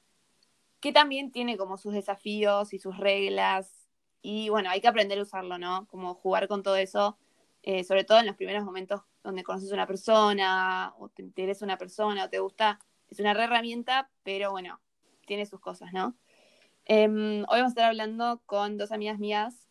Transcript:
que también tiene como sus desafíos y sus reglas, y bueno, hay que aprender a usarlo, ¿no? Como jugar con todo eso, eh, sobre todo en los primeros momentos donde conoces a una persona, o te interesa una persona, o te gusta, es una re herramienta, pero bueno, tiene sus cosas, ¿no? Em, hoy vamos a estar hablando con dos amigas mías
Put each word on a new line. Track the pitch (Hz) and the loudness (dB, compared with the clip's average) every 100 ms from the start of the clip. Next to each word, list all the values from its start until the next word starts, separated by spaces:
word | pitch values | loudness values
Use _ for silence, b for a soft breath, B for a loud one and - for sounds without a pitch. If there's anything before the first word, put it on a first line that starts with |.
| _ _ _ _ _ _ _ _ | _ _ _ _ _ _ _ _
que | 285 | 4
también | 294 294 269 277 | 6 6 2 -4
tiene | 247 240 208 | -4 -4 -2
como | 190 190 | -6 -6
sus | 208 | -6
desafíos | 208 202 196 214 208 208 202 208 | -4 -4 -6 -4 0 2 2 0
y | 190 | -6
sus | 190 190 | -10 -2
reglas, | 202 196 196 196 190 190 190 - _ _ _ _ | 0 2 0 0 2 0 -4 -16 _ _ _ _
y | - 208 214 | -8 -6 0
bueno, | 214 190 | 0 0
hay | 190 | 2
que | 233 | 2
aprender | 226 202 202 | 4 2 0
a | |
usarlo, | 202 190 185 180 | -4 -8 -8 -8
¿no? | 180 185 214 | -4 -6 -6
Como | 185 180 | -10 -10
jugar | 180 190 190 196 | -6 0 0 0
con | 202 | -2
todo | 196 190 | 0 0
eso, | 190 208 202 - _ _ _ _ | 0 0 0 -2 _ _ _ _
eh, | - 185 | -4 -4
sobre | 143 190 | 2 0
todo | 190 220 | 6 6
en | 220 | 6
los | 196 | -2
primeros | 190 208 | -6 -4
momentos | 202 190 190 202 - _ | -6 -8 -6 -8 -8 _
donde | - 185 | -8 -8
conoces | 180 190 196 | -6 -8 -4
a | |
una | 196 185 | -4 -2
persona, | 196 - 220 208 202 190 190 185 185 185 - | -4 4 6 6 4 2 2 0 -2 -6 -10
o | 202 | -18
te | - | -16
interesa | 190 190 190 196 | -14 -6 -6 -4
una | 202 185 | -6 -6
persona, | 185 - 208 202 | -8 -4 -2 -2
o | 190 | -4
te | 190 | -4
gusta, | 190 - 214 202 _ _ _ | -6 0 0 0 _ _ _
es | 208 | -4
una | 208 | 0
re | 202 | 2
herramienta, | 233 233 233 233 240 262 262 _ | 2 0 -2 -6 -2 -2 -2 _
pero | - 196 202 | -8 -4 -4
bueno, | 190 180 - _ _ _ _ - | -6 -10 -16 _ _ _ _ -8
tiene | 202 208 | -6 -6
sus | 190 | -8
cosas, | 185 180 185 | -12 -12 -8
¿no? | 185 190 - _ _ _ _ _ _ - | -4 -4 -6 _ _ _ _ _ _ 4
Em, | 214 214 214 214 208 | 6 6 4 0 -2
hoy | 208 233 | 2 2
vamos | 254 | 2
a | |
estar | 240 | 4
hablando | 233 226 214 226 240 240 - | 2 2 -4 -2 -4 -4 -4
con | 202 208 208 | -2 -2 -4
dos | 208 | -6
amigas | 214 208 208 | -6 -6 -4
mías | 208 208 220 247 _ | -2 -2 -2 -8 _